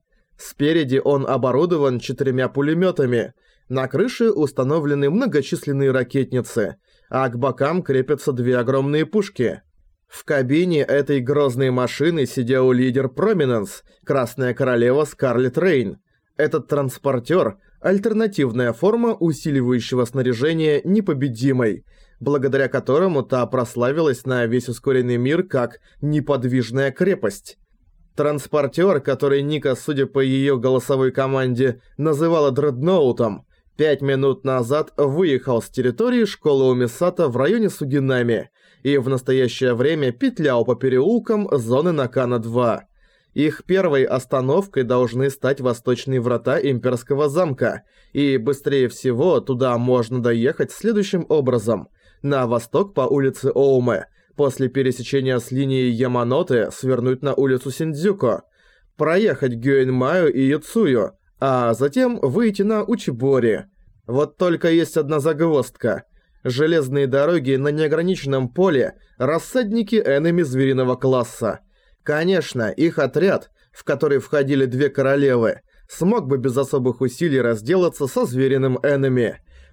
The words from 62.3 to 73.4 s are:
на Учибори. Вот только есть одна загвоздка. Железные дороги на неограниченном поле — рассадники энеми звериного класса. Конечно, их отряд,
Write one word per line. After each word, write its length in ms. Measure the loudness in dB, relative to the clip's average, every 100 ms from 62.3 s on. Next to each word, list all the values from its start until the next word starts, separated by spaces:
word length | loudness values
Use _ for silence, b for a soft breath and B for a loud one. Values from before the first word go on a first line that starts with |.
| 2 0 0
на 240 | 0 0 -2
Учибори. 800 | -4 -4 -2 2 2 2 0 -4 _ _ _ -6
Вот 300 | -2 -2 0
только 320 | 0 0 2
есть 240 | 2 2 -2
одна 240 | -2 0
загвоздка. 880 | 0 0 2 0 -2 -4 -4 -4 -8 _ _ _ -4
Железные 600 | 0 2 2 0 0 0
дороги 500 | 2 2 0 0 0
на 100 | 0
неограниченном 800 | 0 0 0 0 -2 -2 -2 -2
поле — 460 | 0 2 2 0 b b -6
рассадники 800 | -2 -2 -2 -2 0 -2 0 0
энеми 480 | 2 2 2 0
звериного 520 | 0 0 0 2 0 0
класса. 640 | 0 0 -2 -4 -6 -6 _ _ _ _
Конечно, 640 | -4 -2 0 0 -2 -4 -4
их 300 | 0 0 0
отряд, 500 | -2 0 0 0